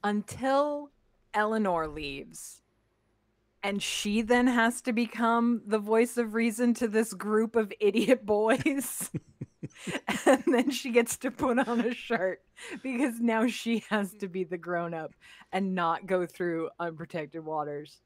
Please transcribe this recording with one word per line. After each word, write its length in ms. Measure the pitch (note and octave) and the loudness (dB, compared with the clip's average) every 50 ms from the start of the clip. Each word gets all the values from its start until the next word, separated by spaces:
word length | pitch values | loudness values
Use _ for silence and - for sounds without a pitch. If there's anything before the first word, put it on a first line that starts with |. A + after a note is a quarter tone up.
| - | -2
until 880 | G3+ G#3 G#3 G#3 - - - A#3+ C4+ C4+ C#4 C#4+ D4 D4 D4 D4 C#4+ _ _ _ _ _ _ _ _ - | -2 -2 -2 -4 -6 -10 -6 -2 0 2 2 2 2 -2 -6 -8 -12 _ _ _ _ _ _ _ _ -2
Eleanor 540 | G#3 G#3+ G#3+ A3 A3 G#3+ G3 F3+ E3 D#3+ D#3 | 0 0 2 2 0 0 2 0 0 -2 -4
leaves. 760 | D3 D#3 D3+ C#3+ C#3 C3+ - - - - - - - - _ _ _ _ _ _ _ _ _ _ _ _ _ _ _ _ _ _ _ _ - | -6 -8 -8 -8 -8 -10 -12 -14 -16 -18 -18 -18 -18 -20 _ _ _ _ _ _ _ _ _ _ _ _ _ _ _ _ _ _ _ _ -6
And 180 | G3+ G3+ G3+ | -4 -4 -4
she 400 | - - - - - G#3 G#3 A3 | -4 -4 -4 -4 -2 0 0 0
then 260 | A#3 G#3+ B3 A#3+ A#3+ C4 | 2 4 4 4 4 4
has 340 | B3 A#3+ A3+ A3+ A#3 - | 4 4 2 2 2 0
to 100 | - C4 | -4 -2
become 720 | A#3 A3 A#3+ A3 - A3 A#3+ A3+ A#3 A#3 A#3 A#3+ A#3+ A3 - | 0 0 -2 -2 -2 -2 0 2 2 4 4 2 2 0 0
the 140 | G3+ G#3 A3 | 0 -2 -2
voice 380 | G3+ G#3 A3 A3+ A#3 A#3+ - A#3 | 0 2 4 4 4 2 2 -2
of 160 | A#3+ A3 G#3 | -2 -2 0
reason 400 | A3+ A3+ A#3 G#3+ A3+ B3 A#3+ A#3 | 2 2 2 2 2 2 2 2
to 160 | - B3 A3+ | 2 0 0
this 240 | G3+ A3 A3+ A3 - | 2 2 0 0 -2
group 420 | F3+ G3 G#3 G#3+ G#3+ A3 A3 - | -8 -4 2 2 2 2 4 2
of 160 | A3+ A3 G3+ - - | 0 0 0 -2 2
idiot 460 | G#3+ G#3 F#3+ A3+ G#3+ F#3 B3+ A#3+ G#3+ | 2 4 4 4 4 4 4 2 4
boys. 840 | G3 G#3+ G#3 G#3+ A3+ B3 C4 - - C#4 C#4 C4 - - - - - - | 0 0 2 4 4 4 4 4 0 0 0 -4 -6 -6 -8 -10 -8 -8
<laughs> 40 | D#3+ - _ - _ - - _ _ - C#3+ _ - - - - - - - - - - | -10 -10 _ -16 _ -16 -16 _ _ -16 -14 _ -12 -12 -8 -8 -6 -4 -4 -6 0 6
And 180 | - C4+ - - - | 6 6 6 6 2
then 220 | C4 A#3 B3 - | 2 4 2 2
she 220 | C4+ B3 - C4+ | 0 -4 -4 2
gets 260 | A3+ A#3+ A#3 A#3 - - | 2 2 2 2 -2 -4
to 140 | - C4+ | -4 -6
put 260 | - - C#4 C4 A#3+ A#3+ C4+ A3 | -4 -2 0 0 2 2 2 2
on 140 | A#3+ A#3 | 0 0
a 120 | A#3+ A3+ B3 | 0 0 -2
shirt 480 | - - - A#3+ A3 F3 F#3+ F3 - _ _ _ - - - - A3+ - | -4 -4 -4 -2 0 0 -2 -2 -4 _ _ _ -18 -16 -14 -14 -10 -8
because 360 | C4 C4 A#3 C4+ C#4 A3+ A#3 | -6 -2 0 0 0 0 0
now 280 | A#3 A#3 A3+ A3 A3 B3+ | 0 2 2 4 2 0
she 360 | A3 - - A3+ A#3 A3 - - | 0 -2 -2 -2 -2 -2 0 0
has 240 | G#3 G#3+ G3+ F#3 - | 0 0 0 -2 -6
to 120 | - G3+ F#3+ | -8 -10 -8
be 160 | E3+ F#3+ F#3 | -4 -6 -6
the 140 | D#3+ F3+ F3 | -4 -6 -10
grown-up 560 | E3 F3 F3+ F3 F3 E3+ E3+ E3 D#3+ D3+ - _ _ - - - - _ | -6 -4 -4 -2 -2 -4 -6 -8 -8 -10 -12 _ _ -20 -20 -20 -20 _
and 220 | - F#3+ G3 F#3+ F#3 | -4 -2 -2 0 0
not 320 | F#3 F3 E3 E3 - - D#3+ | 0 2 2 0 0 -2 -2
go 180 | F#3+ F#3 F3+ | 0 0 0
through 440 | E3+ - - F#3 F3 E3+ E3 E3 D#3+ - _ | -2 -4 -4 -4 -2 -2 -2 -4 -6 -6 _
unprotected 640 | E3+ E3+ E3 D3+ E3 - - F3 D3+ C#3+ _ E3 D#3+ | -8 -8 -6 -8 -14 -8 -8 -8 -8 -6 _ -12 -8
waters. 580 | D#3 D#3 D#3 D3 D3 D3 D3 D3 D3+ - _ _ | -6 -4 -4 -4 -4 -6 -8 -10 -14 -20 _ _